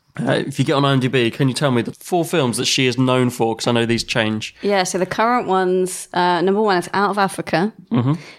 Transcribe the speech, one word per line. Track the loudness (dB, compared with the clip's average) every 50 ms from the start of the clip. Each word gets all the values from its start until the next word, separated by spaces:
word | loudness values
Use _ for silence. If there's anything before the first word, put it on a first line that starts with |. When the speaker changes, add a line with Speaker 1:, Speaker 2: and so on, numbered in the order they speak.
| _ _ _ -6
Speaker 1:
uh, | -2 0
if | 0 0 -2 -4 -2 -2
you | 0
get | 2
on | 2 2 2
I | 2
M | 2 2
D | 2 2
B, | 0 2 0 0
can | 0 0 0
you | 0 0
tell | 0 0 2
me | 2 0
the | 0 -2
four | -8 -12 -8 -4 -2 -2 0
films | 0 0 0 0 0 0
that | -2 -2
she | -2 0 2 2
is | 0 2
known | 2 2 4 4 4 2 0
for? | 0 0 0 0 0
'Cause | -2 0
I | 0
know | 2 2 2
these | 2 0 -2
change. | -2 -2 -2 0 0 0 -2 -4 -6 -10 -12 -6
Speaker 2:
Yeah, | -2 0 0 0 0
so | -2 -2 -4
the | -4
current | -2 -2 -2 0 0 0 0 0
ones, | 0 0 0 2 2 2 0 0 -2 -4 -10 -12 -6 -2
uh, | 0 0 2 2 2
number | 2 2 2 2
one | 2 2 2 0
is | -2 -2 -2
Out | 0 0 0
of | 0 0
Africa, | -2 -2 -2 -6 -4 -2 0 0 0 -2 -4 -10 -8 _
Speaker 1:
Mm-hmm. | -2 0 2 0 -2 -2 -6 -14 -20